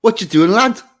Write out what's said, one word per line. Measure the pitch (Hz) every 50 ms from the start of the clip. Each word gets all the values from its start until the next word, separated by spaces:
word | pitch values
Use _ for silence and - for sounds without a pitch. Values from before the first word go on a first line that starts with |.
what | - 226 226 226
you | 202
doing, | 147 - 156 160 170
lad? | 190 226 262 262 233 - -
<laughs> | _ _ _